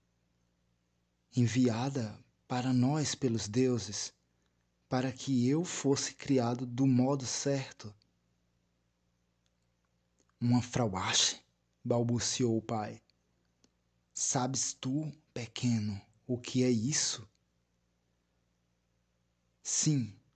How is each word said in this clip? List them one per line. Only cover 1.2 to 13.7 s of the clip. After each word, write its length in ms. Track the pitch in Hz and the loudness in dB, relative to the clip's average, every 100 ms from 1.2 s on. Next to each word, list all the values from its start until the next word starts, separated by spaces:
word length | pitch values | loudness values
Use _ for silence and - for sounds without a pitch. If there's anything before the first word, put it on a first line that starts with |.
| _ | _
enviada 840 | - 117 113 123 110 135 139 110 107 - _ - | 2 2 4 2 2 -2 -4 -6 -10 -20 _ -6
para 240 | 127 127 | -4 0
nós 420 | 127 123 151 139 | 2 4 2 -2
pelos 320 | - 131 113 98 | -2 -2 -2 -2
deuses, 640 | 110 131 120 104 101 - - _ _ _ _ _ _ - | 2 2 2 -4 -8 -10 -14 _ _ _ _ _ _ -4
para 240 | 127 131 | -2 -2
que 360 | 127 - 127 120 | -4 0 2 4
eu 160 | 151 | 2
fosse 500 | 180 - 135 135 - | 0 -2 2 2 0
criado 520 | - - 131 117 123 127 | -6 0 2 2 -2 -4
do 200 | 120 135 | 0 4
modo 380 | 123 127 143 | 4 4 0
certo." 720 | 120 - 143 139 127 - 104 101 _ _ _ _ _ _ _ _ _ _ _ _ _ _ _ _ _ _ _ _ _ _ _ - | -4 -4 -2 -2 -4 -12 -18 -18 _ _ _ _ _ _ _ _ _ _ _ _ _ _ _ _ _ _ _ _ _ _ _ -2
"Uma 200 | 120 123 | 2 4
Frawashi?", 800 | 117 123 117 92 98 - - - _ _ _ _ | 2 0 0 0 0 2 2 -2 _ _ _ _
balbuciou 720 | 123 120 117 120 - - 123 113 | -2 0 2 0 -2 0 0 0
o 40 | |
pai. 380 | 110 117 107 113 _ _ _ _ _ _ _ | -2 -6 -6 -10 _ _ _ _ _ _ _